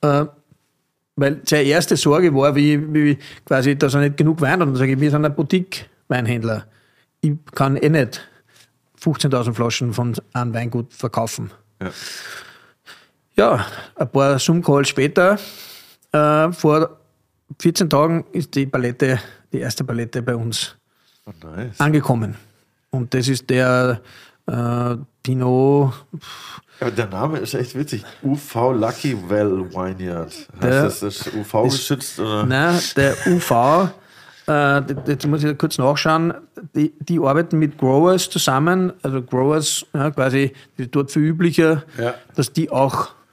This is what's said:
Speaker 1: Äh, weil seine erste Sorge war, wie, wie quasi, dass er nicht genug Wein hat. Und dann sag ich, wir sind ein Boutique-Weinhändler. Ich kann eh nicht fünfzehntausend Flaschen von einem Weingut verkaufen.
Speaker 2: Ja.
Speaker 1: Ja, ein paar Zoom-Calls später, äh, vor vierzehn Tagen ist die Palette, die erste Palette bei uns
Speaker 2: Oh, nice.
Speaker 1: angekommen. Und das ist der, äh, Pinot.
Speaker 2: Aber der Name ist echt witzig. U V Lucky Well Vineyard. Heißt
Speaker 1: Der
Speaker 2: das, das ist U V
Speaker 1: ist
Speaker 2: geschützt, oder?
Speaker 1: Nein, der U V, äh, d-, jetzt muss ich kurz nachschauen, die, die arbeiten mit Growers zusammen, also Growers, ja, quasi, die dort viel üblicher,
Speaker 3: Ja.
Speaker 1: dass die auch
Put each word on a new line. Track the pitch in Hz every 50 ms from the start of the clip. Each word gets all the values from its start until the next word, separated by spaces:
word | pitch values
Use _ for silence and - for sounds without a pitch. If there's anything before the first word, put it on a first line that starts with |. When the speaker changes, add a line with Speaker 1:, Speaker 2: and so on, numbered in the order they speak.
Speaker 1:
Äh, | - 151 143 143 147 147 - _ _ _ _ _ _ _ _ _ _ _ _ _ _ _ _
weil | - 139 139 147 143 -
seine | - - 151 143
erste | 139 147 170 165 - 180
Sorge | 160 - 156 143 160 180 175 147
war, | 135 135 147 147
wie, | 143 147 147 151 147 151 156 151
wie | 151 151 147 143 143 - - - - _
quasi, | - 151 131 127 139 143 139
dass | 151 139 123
er | 143
nicht | 143 143 143 -
genug | 156 151 160 165
Wein | 151 131 156
hat. | 185
Und | 175 143
dann | 135
sag | 127 131 135
ich, | 135 131
wir | 143 151
sind | 143 151 151
ein | 151 147
Boutique-Weinhändler. | - 160 139 - 185 180 - - - - _ _ _ _ _ 131 123 123 107 123 120 110 117 110 107 104 - _ _ _ _ _ _ _ _ _ _
Ich | - 156 147 156 _ - -
kann | - 139 135 135 139
eh | - 151
nicht | 160 160 131 117 - - - - _ _ _ _ _ _ - _ _ _ _ _ _
fünfzehntausend | _ - 170 147 - - 147 131 123 120 117 117
Flaschen | 110 117 117 117 - 127 120 110
von | 113 120 123 113 - - _ _
einem | 127 123 120 113
Weingut | 113 117 120 113 120 117 -
verkaufen. | _ - - 123 - - 117 113 - - 117 107 - _ _ _ _ _
Speaker 2:
Ja. | 95 92 87 - - - - - - - - - - - - - _ _ _ _ _ - - - _ _ _ _ _ _ _
Speaker 1:
Ja, | - - 233 196 117 95 - - - - - _
ein | - - 120
paar | - 139 139 139 143 135
Zoom-Calls | - - 165 170 170 - 143 139 139 139
später, | - - 135 151 147 - 180 185 208 202 202 - - - - - - - - - - _ _ _
äh, | - 151 151 151 151 151 156 165
vor | 180 - - 156 147 156 160 - - _ _ _ _ _ _ _ _ _ _ _ 139 _
vierzehn | - 175 165 - 196 156
Tagen | 147 139 147 165 165 165 143 -
ist | - - 147 - -
die | 139 139
Palette, | 135 - 131 123 120 123 - 147 135 131 117 - - - _ _ _
die | - 135
erste | 120 127 123 - 147
Palette | 127 120 117 117 117 - 131
bei | 120 120 123
uns | 117 117 117 110 - - - - _ _ _ _ _ _ _ _ _ _
Speaker 2:
Oh, | - 107 82 80
nice. | 80 78 90 113 123 107 -
Speaker 1:
angekommen. | 147 147 156 151 143 - 131 117 110 101 101 - - _ _ _ _ _ _ _ _ _
Und | - 131 123 117 -
das | 131 123 127
ist | 135 120 - -
der, | 127 127 127 127 127 127 127 127 123 113 - - - - - - _ _ _ -
äh, | - 120 120 120 120 120 120 120 120 113 - - _ _ _
Pinot. | - 127 127 127 127 123 127 135 139 143 143 143 135 123 - - _ - 160 - - - - - - - - _ _ _ -
Speaker 2:
Aber | - 123
der | 110 101 117 101
Name | 92 92 113 151 156 139
ist | 101 117 -
echt | - 123 123 -
witzig. | 127 151 151 - 107 - - - - -
U | 139 135
V | 147 - - - 117 117 131 131
Lucky | 117 107 113 120 - - 147 127 104 92 87
Well | 101 104 104 104 95 95 95 90 87
Vineyard. | 92 92 92 92 92 92 90 87 85 82 -
Heißt | - - - _ - -
Speaker 1:
Der | - - 127 135 143
Speaker 2:
das, | 104 95 -
das | - 104 98 - - -
ist | -
U | 107 104
V | 101 - 110 110
Speaker 1:
ist | 127 139 135
Speaker 2:
geschützt, | - - 151 127 - - - -
oder? | - 110 107 104 107
Speaker 1:
Nein, | 123 131 131 151 170 175 175 165 - - -
der | 139 139 131 - - -
U | 180 180
V, | 170 - 135 117 120 131 151 175 196 180 - - _ _ - - - - - - - -
äh, | 156 147 147 139 139 143
d-, | 135 - 165 135 - -
jetzt | 147 135 -
muss | 147 147 156 147
ich | 151 147 139
kurz | - 156 - -
nachschauen, | - 135 147 147 - 160 156 160 165 170 - - - _ _ - - 160 _
die, | 151 151 151 - -
die | 147 - 175 165
arbeiten | 147 135 139 151 170 165 - 160
mit | 156 147 143 -
Growers | - 127 131 139 156 175 185 185 180 -
zusammen, | - 175 - - 131 131 147 170 185 185 185 180 - -
also | _ 143 135 131
Growers, | 120 120 - 127 131 139 151 156 - 147 - - - _ _
ja, | 151 139 151
quasi, | 147 - 131 135 123 135 139 135 135 - - _ _ -
die | 135 123
dort | - 147 139 135
viel | - 156 147
üblicher, | 156 160 165 175 170 151 - 165 156 160 156 - - - -
Speaker 3:
Ja. | 117 120 131 - - _ -
Speaker 1:
dass | - 143 -
die | - - 160 -
auch | - 123 135 135 - - - - - _ _ _